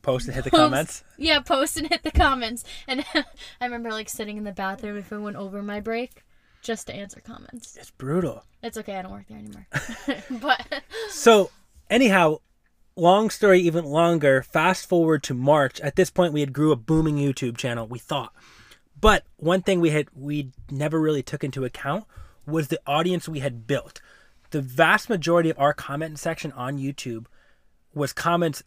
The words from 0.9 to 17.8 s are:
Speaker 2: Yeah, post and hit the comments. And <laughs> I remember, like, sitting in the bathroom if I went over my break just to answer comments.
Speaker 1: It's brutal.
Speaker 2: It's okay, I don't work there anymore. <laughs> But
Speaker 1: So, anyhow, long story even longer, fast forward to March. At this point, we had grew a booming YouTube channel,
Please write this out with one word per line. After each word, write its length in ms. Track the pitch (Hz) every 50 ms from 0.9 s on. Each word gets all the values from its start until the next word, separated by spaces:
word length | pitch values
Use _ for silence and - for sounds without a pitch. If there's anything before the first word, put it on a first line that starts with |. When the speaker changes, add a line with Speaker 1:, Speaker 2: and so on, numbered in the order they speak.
| - - - _ _
Speaker 2:
Yeah, 220 | - 277 320 302 285
post 380 | 294 - 339 269 285 302 -
and 100 | 330 302
hit 160 | 294 349 - -
the 80 | 311
comments. 540 | - - 349 285 277 254 233 220 240 233 - - - - - -
And 160 | 254 262 285 -
<laughs> 60 | -
I 100 | 311 285 - - - - - - _ 247
remember, 260 | 247 240 233 233 226
like, 180 | 220 220 214 -
sitting 260 | - - 214 208 208
in 60 | 214 214
the 80 | 202
bathroom 460 | 190 208 190 190 196 - - 208 208
if 160 | 208 190 - 214
I 40 |
went 200 | 208 208 208 196
over 240 | - 202 190 190 202 202
my 160 | 208 208 208
break 440 | 202 220 226 233 247 - _ _ _ _ _ _ _ _ _ _
just 260 | - - 226 220 -
to 60 | - -
answer 280 | 202 202 196 - -
comments. 560 | _ - - - - - - 233 - - -
Speaker 1:
It's 140 | - - -
brutal. 520 | _ _ 127 135 151 185 175 135 - - _ _ _ _
Speaker 2:
It's 160 | - 226 -
okay, 180 | 220 208 - 196
I 40 | 190
don't 100 | 180 190
work 160 | 196 202 196 -
there 80 | 214
anymore. 280 | 214 - 214 208 202 196 _ - 143 - - 226 - - - 254 208 - -
<laughs> 120 | 254 226
But 420 | 233 294 247 - - - - 285 - - - 453 453 415
Speaker 1:
So, 420 | 381 - - 233 226 208 185 - _ _ _ _ _ - _ _
anyhow, 500 | 202 240 269 220 185 185 170 156 156 - _ _ _ _ _ _ _ _ _ _ _
long 320 | - 165 170 185 208 226 214
story 320 | - - 214 202 185 180
even 240 | 175 170 156 170 165
longer, 580 | 143 143 160 170 170 170 160 147 139 135 131 127
fast 460 | - - 160 160 180 185 - - -
forward 340 | 185 170 165 160 156 143 -
to 100 | - 135
March. 460 | 123 127 143 151 151 139 131 - -
At 160 | 151 143 -
this 140 | - 185 -
point, 240 | _ - 180 170 151
we 80 | 151
had 100 | 143 139
grew 220 | 127 139 151 156 147
a 40 |
booming 380 | 120 110 - 160 160 160 156 151
YouTube 400 | 143 143 143 131 - 135 120 117
channel, 300 | - - 127 120 117